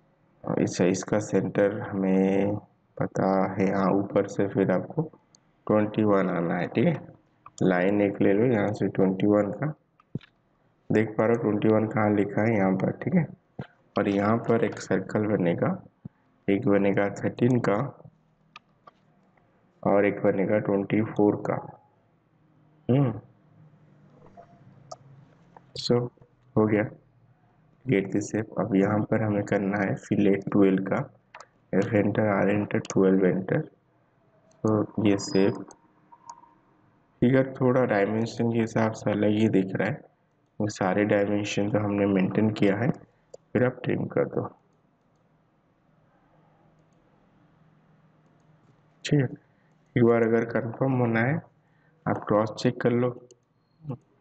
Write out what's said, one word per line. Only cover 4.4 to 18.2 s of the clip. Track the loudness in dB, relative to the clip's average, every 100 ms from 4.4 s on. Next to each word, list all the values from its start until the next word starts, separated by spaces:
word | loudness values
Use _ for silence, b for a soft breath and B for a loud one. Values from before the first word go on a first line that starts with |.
| -2
फिर | 0 0
आपको | 0 -2 -6 -6 -8 _ _ _ _ 0
ट्वेंटी | 0 2 0
वन | 2 2 0
आना | -2 -2 -4
है, | -2
ठीक | 0 0
है। | -2 -8 -20 _ _ -14 -2
लाइन | 0 2 2 2
एक | 0 2
ले | 2
लो | 2 2
यहाँ | 2 0
से | -2 -2
ट्वेंटी | 0 0 2 2
वन | 2 0
का, | -4 -8 -8 _ _ _ -14 -14 _ _ _ _ _ -2
देख | 0 0 0
पा | 0
रहे | 2
हो |
ट्वेंटी | 0 0 2
वन | 2 2
कहाँ | 0 0
लिखा | 2 0 0
है | 0 2
यहाँ | 2 0
पर, | -2 -4
ठीक | -2
है। | 0 0 -8 _ -20 B B _ -2
और | 0
यहाँ | 2 2 0
पर | 0 0
एक | 0 -4
circle | -4 -4 -2 -4 -2
बनेगा, | 0 0 0 -2 -4 -10 _ -20 _ _ _ -2
एक | 0 2
बनेगा | 2 2 0 -2
थर्टीन | -2 -6 0 0 0
का | 0 -2 -4 -10 -20 _